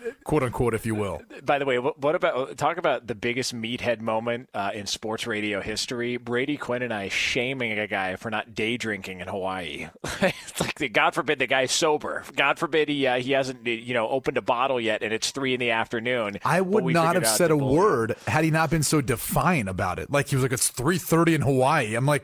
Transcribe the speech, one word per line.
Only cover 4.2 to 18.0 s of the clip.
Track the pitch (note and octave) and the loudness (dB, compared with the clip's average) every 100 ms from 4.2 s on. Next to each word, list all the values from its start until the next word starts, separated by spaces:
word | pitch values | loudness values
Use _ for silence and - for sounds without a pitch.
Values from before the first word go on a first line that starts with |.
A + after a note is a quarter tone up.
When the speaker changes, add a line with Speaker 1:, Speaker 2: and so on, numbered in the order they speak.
| A#2 A#2+ C3 | -2 -4 -6
Speaker 1:
uh, | A2 G2 | -6 -4
in | G#2+ G2 | -4 -6
sports | - A2 A2+ | -6 -4 -4
radio | A#2+ G#2+ G#2+ G2+ | -4 -2 -2 -2
history. | F#2+ G#2+ - B2 A#2+ B2 | -4 -4 -4 -4 -4 -4
Brady | A#2+ A#2+ C#3+ C#3+ | -2 -2 0 -2
Quinn | - B2 | -4 -4
and | B2 | -4
I | G#2+ G2 | -4 -4
shaming | - - C3 B2 C3+ A#2 G#2 | -2 0 0 0 -2 -2 -2
a | G#2 | -2
guy | G2+ F#2+ F#2+ | -2 -2 -4
for | A#2 | -4
not | G#2+ G#2+ A2 | -4 -4 -4
day | A2 A#2+ | -2 -2
drinking | A2 G2+ F#2+ F#2 | -4 -6 -8 -10
in | F2+ | -8
Hawaii. | G2+ F#2 F#2 E2+ C#2 D#2+ - - - | -4 -4 -4 -6 -10 -12 -10 -8 0
<laughs> | F3+ - - - | 0 0 -8 -6
It's | C3+ - | -4 -4
like, | C#3 | 0
God | B2 D#3+ | 2 2
forbid | E3+ C#3+ C#3+ | 2 -2 0
the | B2 | 2
guy's | C3+ B2+ | 2 2
sober. | - D#3+ D3+ G2+ - - - | 2 2 2 -2 -8 -6 0
God | C#3+ D3+ | 2 2
forbid | E3 D#3 D3 | 0 0 2
he, | C#3+ C3 | 2 2
uh, | B2+ | 0
he | B2 | 2
hasn't, | C3+ C3 B2+ A#2 | 0 0 -4 -4
you | A2+ A#2+ | -4 -2
know, | B2 A2+ | 0 0
opened | C3+ D3+ B2+ | 0 0 0
a | |
bottle | G2+ A#2+ C3+ B2+ | 0 2 2 2
yet | A2 G#2+ | 0 0
and | G#2+ | -2
it's | A2 - | -2 -2
three | - C3+ | -2 -2
in | B2 | 0
the | B2 | 2
afternoon. | A2+ A#2 A#2 A#2 B2+ G#2 G2+ | 0 0 -2 0 0 -2 -2
Speaker 2:
I | - E3+ | 0 0
Speaker 1:
But | F#3 | 2
Speaker 2:
would | G#3+ | 2
Speaker 1:
we | E3+ | 2
Speaker 2:
not | E3 E3 | 2 2
Speaker 1:
figured | F3 | 2
Speaker 2:
have | A2 | 2
Speaker 1:
out | - | 2
Speaker 2:
said | F3 | 4
Speaker 1:
to | |
Speaker 2:
a | D#3 | 4
Speaker 1:
bully | C3+ D3 | 4 4
him. | |
Speaker 2:
word | G#3 C3+ | 4 2